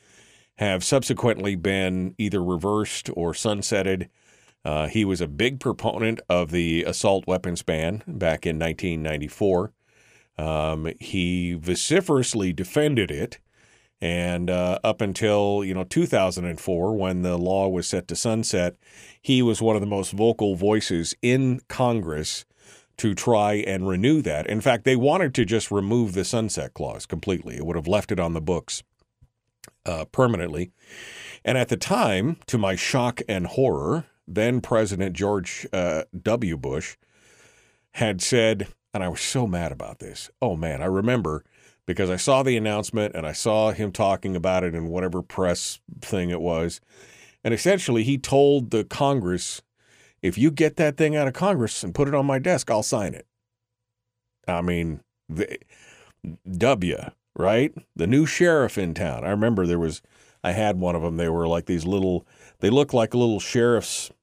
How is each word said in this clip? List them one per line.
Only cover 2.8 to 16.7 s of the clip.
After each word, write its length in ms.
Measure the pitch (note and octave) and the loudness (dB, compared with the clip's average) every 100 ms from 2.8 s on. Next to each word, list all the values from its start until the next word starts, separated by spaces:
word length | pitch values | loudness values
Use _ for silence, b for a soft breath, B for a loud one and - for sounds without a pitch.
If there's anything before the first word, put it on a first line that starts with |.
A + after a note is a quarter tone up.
| G#2 - - | -2 -6 -8
or 200 | - E2+ | -4 -4
sunsetted. 760 | D#2+ A2 G#2 - G#2 F#2+ F#2+ F2+ b b b b b D2+ | -2 -2 -2 0 0 0 -2 -4 b b b b b -4
Uh, 220 | D2+ D#2 | -2 0
he 180 | A2 G2+ | 0 0
was 160 | F2+ | 0
a 60 | E2 | -4
big 320 | C#2+ B2 C3+ | -2 -2 -2
proponent 600 | C3 F#2 A2+ F#2+ A2+ A2+ - | -4 -2 -4 -2 -2 -4 0
of 220 | F2+ E2 | 0 2
the 340 | F2 E2 E2 | 0 0 0
assault 440 | E2 - G#2+ G2 F#2 | 0 0 2 2 2
weapons 340 | F#2 F#2 E2+ | -2 -2 -4
ban 400 | - D#2+ E2 G#2+ - | -2 -2 -2 -4 -8
back 400 | - F2 D#2 F2+ | -2 -2 0 -2
in 100 | D#2 | -2
nineteen 460 | E2 D#2+ F#2 D#2+ | -4 -4 -4 -4
ninety-four. 680 | D#2 D2+ D2 - G#2 F2+ G#2 b b b b b b - | -4 -6 -8 0 2 2 0 b b b b b b -8
Um, 520 | D#2 D#2 D#2 D#2 D#2+ - | -4 -2 -2 -2 -6 -8
he 540 | - G2 F2 F2+ F2 | -6 -2 0 0 -2
vociferously 1000 | F2 D#2+ F2+ - E3 F#3+ C#3 B2 A#2 F#2+ | -4 -4 -2 0 0 2 2 2 0 -2
defended 580 | E2+ F2+ D3 D3+ C3 F2 | -2 -2 0 2 2 0
it. 260 | C#2+ - - b b b b b _ | -2 -6 -10 b b b b b _
And, 460 | F2 F2 F2 F2 F2+ | -2 -2 -2 -2 -2
uh, 300 | F2+ F2+ - | 0 0 0
up 160 | A2 G#2 | -2 0
until, 640 | G#2 F2+ A2 G#2 G2+ G2+ | -2 0 2 4 2 0
you 120 | G2 F#2 | -2 -4
know, 80 | |
two 240 | F2+ - F3 | -2 0 2
thousand 380 | A2+ F#2+ F#2 F2 | 2 2 0 -6
and 140 | E2 | -6
four, 360 | - | -4